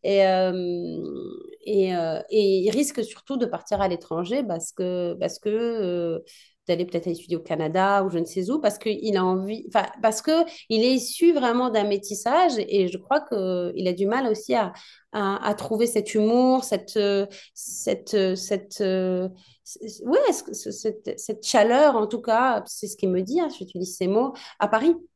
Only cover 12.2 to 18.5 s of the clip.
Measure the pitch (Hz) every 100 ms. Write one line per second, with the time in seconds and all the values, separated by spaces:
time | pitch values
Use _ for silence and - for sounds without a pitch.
12.2 | 233 311 359 233 - 196 180 180 - 294
13.2 | - 214 185 180 175 - 185 180 196 247
14.2 | 269 427 - 240 185 - - - _ 214
15.2 | 196 196 - 208 - 214 233 214 208 220
16.2 | 214 240 254 254 247 196 - 220 202 196
17.2 | 202 - - - - - - 196 - 208
18.2 | 190 185 -